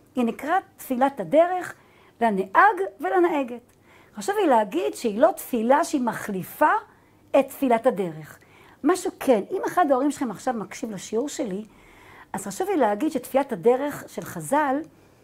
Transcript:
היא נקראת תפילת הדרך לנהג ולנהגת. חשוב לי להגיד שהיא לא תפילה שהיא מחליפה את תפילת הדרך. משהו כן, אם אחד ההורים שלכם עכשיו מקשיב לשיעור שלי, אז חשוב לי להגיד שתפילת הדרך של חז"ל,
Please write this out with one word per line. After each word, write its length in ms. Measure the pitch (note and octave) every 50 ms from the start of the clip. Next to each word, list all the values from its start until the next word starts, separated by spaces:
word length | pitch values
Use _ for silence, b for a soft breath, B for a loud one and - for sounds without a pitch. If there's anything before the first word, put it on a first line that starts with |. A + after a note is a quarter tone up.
| _ _ _
היא 100 | C4 A#3+
נקראת 380 | A3+ A#3 - - C#4+ F4 F#4+ F#4+ - _
תפילת 440 | - - - C4 A#3+ C4+ C#4 C4+ -
הדרך 540 | F#3+ D#3+ C4 D#4 E4+ F4 F#4 F4+ E4+ - - b b b b b b b b -
לנהג 560 | A#3 A3+ G3+ F#3 F#3+ - - D#4+ F#4 G#4 G#4 F4 G4 F#4+ - -
ולנהגת. 760 | C#4 F#4 F#4+ F#4 F4 E4+ E4 C#4+ C4+ A#3 A#3+ A#3 - b b b b b b b b b b
חשוב 180 | G#3 G3+ - G4+
לי 100 | G#4+ G4
להגיד 480 | D#4 B3 A3 G#3+ F#3+ G#3 E4 G4+ G#4 -
שהיא 260 | - - A#3 G3 G#3+
לא 100 | C#4+ F4 -
תפילה 480 | - - - - A3+ A3 A#3 C4+ D4+ E4+
שהיא 160 | - - C#4+
מחליפה 720 | B3 A3 F3+ - - - G3 F#3 F3+ - - - D4+ D#4+ F#4+ A4 - b b b b b b b b b - C#4+
את 100 | C4+ C4+
תפילת 380 | - - C#4 B3+ A#3 A3+ A3+
הדרך. 520 | C4 G#3 F#3 F#3+ E3+ D3+ D#3 D#3 - - b b b b b b b b b -
משהו 260 | C#4+ F#4 F4+ - F#4 - -
כן, 220 | - C#4 A#3+ G3+ F#3+ -
אם 100 | F#4 - -
אחד 240 | F#4+ - F4+ F4+ C#4
ההורים 200 | C#4 B3 C#4 D4+
שלכם 200 | C4+ - C4 A#3
עכשיו 240 | F#3 - - C4 B3
מקשיב 360 | A3 F#3 F#3+ - - - A3+
לשיעור 380 | G#3 F3 - - G#3+ A3 C#4 D4
שלי, 360 | - - D4 G#3 F3+ G3+ A3 B B B B B B B B B B B B B -
אז 140 | G3+ -
חשוב 220 | G3+ G3 - F#4 -
לי 80 | G4+
להגיד 360 | D#4+ B3 G#3 G#3 G#3 D4 D#4+ -
שתפילת 400 | B3 B3+ - - C4 C#4 - A3+
הדרך 520 | F3+ D#3+ A#3 B3+ C4 C#4+ D4 C4 - - -
של 140 | - G#3 F3
חז"ל, 540 | - - F3 D#3 D3+ C4+ D4+ D4+ C4+ C4 C#4+ D#4+ b b b b b b b